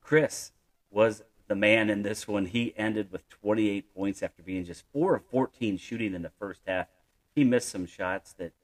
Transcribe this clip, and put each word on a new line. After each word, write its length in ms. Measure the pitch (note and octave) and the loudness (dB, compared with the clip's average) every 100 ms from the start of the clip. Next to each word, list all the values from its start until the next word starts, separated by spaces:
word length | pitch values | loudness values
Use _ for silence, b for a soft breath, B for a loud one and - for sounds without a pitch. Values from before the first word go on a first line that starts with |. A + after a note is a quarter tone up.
Chris 500 | - D#3 C#3+ - - _ _ _ _ | 4 4 4 -2 -14 _ _ _ _
was 340 | G2+ A2+ G#2 - _ _ | 2 2 2 -14 _ _
the 80 | G2+ | 2
man 340 | G#2 A2 G#2+ | 4 4 4
in 120 | G#2 | 0
this 240 | G2+ G#2+ - | -2 -6 -4
one. 200 | G#2 F#2 | -2 0
He 260 | A#2 A#2 - | -2 -2 -2
ended 340 | G#2+ G#2+ F#2+ | -2 -2 -6
with 200 | F2+ _ | -8 _
twenty-eight 680 | - G2+ A2 G#2+ G2+ - - | -8 0 2 2 0 -6 -6
points 260 | G2 G2 | -6 -4
after 220 | F2+ _ | -8 _
being 220 | E2+ F#2 F2 | -8 -8 -8
just 180 | E2+ _ | -12 _
four 240 | C#3 F#3 C3 | -2 0 0
of 100 | - | 0
fourteen 520 | B2+ C3 _ A#2 F#2 | -2 -2 _ -2 -2
shooting 360 | - A2+ A2 | -6 -4 -4
in 80 | F2+ | -4
the 100 | E2 _ | -8 _
first 240 | G2+ F2+ - | -10 -10 -4
half. 200 | F#2 F2 _ _ _ _ | -2 -4 _ _ _ _
He 120 | - C3+ | 2 4
missed 240 | B2 - | 4 0
some 160 | G2 F2+ | -8 -10
shots 480 | - F#2 F#2+ - | -6 -4 -4 -8
that 180 | - F2 _ | -12 -12 _